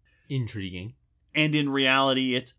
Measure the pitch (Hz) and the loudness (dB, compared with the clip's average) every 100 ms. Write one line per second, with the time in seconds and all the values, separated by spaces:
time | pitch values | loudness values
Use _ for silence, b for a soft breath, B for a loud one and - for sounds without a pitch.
0 | _ b b 135 113 110 95 90 98 - | _ b b -4 -4 -6 -8 -8 -12 -16
1 | _ _ _ 151 151 151 143 135 135 135 | _ _ _ 0 2 2 0 2 4 4
2 | 135 131 131 123 123 | 4 2 0 -2 -4